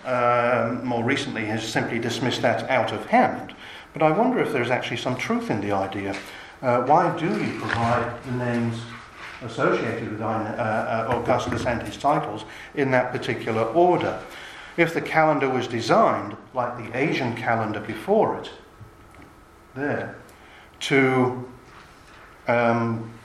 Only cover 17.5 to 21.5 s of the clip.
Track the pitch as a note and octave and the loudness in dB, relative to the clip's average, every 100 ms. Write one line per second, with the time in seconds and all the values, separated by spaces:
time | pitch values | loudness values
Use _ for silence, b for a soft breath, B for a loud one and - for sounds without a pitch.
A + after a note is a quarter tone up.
17.5 | A#2 A2 G#2 G#2 G#2+ - G#3+ D#3 G#2 - | 0 0 -4 -6 -6 2 4 4 0 -8
18.5 | - - - - - - - - - - | -16 -20 -20 -20 -20 -20 -20 -20 -20 -20
19.5 | - - B2+ C#3+ A#2+ - - - B B | -20 -18 -8 -4 -4 -6 -12 -20 B B
20.5 | B B B - C#3 C3 C3 B2 - - | B B B 2 4 6 6 2 0 -8